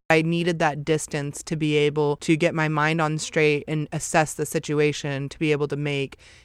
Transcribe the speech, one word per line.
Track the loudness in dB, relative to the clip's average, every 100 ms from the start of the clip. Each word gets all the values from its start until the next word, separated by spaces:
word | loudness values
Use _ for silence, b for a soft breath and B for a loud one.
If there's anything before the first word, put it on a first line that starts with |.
| 2
I | 2
needed | 2 0 0 0
that | 0 0 -2
distance | -2 -2 -6 -6 -8
to | -6 -2
be | 2 2
able | 2 2 0 0
to | 0 2
get | 2
my | 2 0
mind | 2 2 2
on | 0 -2
straight | -2 2 2 2 -2
and | -4 -4
assess | -6 -2 0 0
the | -2 -4
situation, | -4 -2 2 2 0 -4 -6 -6
to | -2
be | 0
able | 2 0
to | -2
make | -2 -2 -4 -8 B B